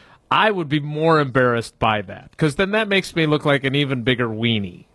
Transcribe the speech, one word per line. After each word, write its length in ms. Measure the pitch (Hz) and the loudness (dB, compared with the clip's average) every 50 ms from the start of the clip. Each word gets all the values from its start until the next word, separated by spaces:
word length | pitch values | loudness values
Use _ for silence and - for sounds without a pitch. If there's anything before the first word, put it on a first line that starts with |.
| - - - _ _ - | -20 -20 -20 _ _ 0
I 200 | 131 156 202 220 | 2 2 2 2
would 180 | 208 185 165 135 | 0 -2 -4 -2
be 120 | 151 151 | -2 -4
more 400 | 143 151 151 151 156 165 160 151 | -4 -4 -4 -2 2 2 4 2
embarrassed 580 | 147 131 113 131 127 123 117 117 110 - - - | 2 2 2 2 2 2 2 0 -4 -6 -6 -2
by 240 | 120 113 107 104 | 0 0 0 0
that, 340 | 98 92 98 - - - _ | -4 -8 -14 -18 -18 -12 _
'cause 180 | - 160 151 131 | -2 -2 0 0
then 160 | - 196 190 | 0 -2 0
that 180 | 208 220 226 202 | 0 -2 0 0
makes 260 | 196 190 - - - | 0 -2 -2 -2 -2
me 100 | 170 160 | -2 0
look 180 | 151 147 143 - | 2 0 0 2
like 200 | 151 143 135 135 | 2 0 0 0
an 100 | 135 131 | 0 0
even 280 | 143 147 135 139 123 | 0 0 -2 -2 -2
bigger 260 | 110 131 127 117 123 113 | 0 0 0 0 0 -4
weenie. 580 | 110 107 117 120 113 107 98 90 87 - - _ | -2 -2 0 0 0 0 -2 -6 -10 -16 -20 _